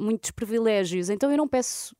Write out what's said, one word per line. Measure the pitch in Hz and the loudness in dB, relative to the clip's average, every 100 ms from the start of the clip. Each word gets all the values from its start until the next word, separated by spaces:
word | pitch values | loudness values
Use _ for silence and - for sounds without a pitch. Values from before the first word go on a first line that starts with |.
muitos | 208 226 - | -2 -2 -4
privilégios. | - 214 226 226 208 180 180 180 | -8 -4 0 2 2 2 0 -2
Então | 208 277 | 0 2
eu | 285 | 2
não | 294 | 2
peço | 254 247 - - | 0 0 -6 -12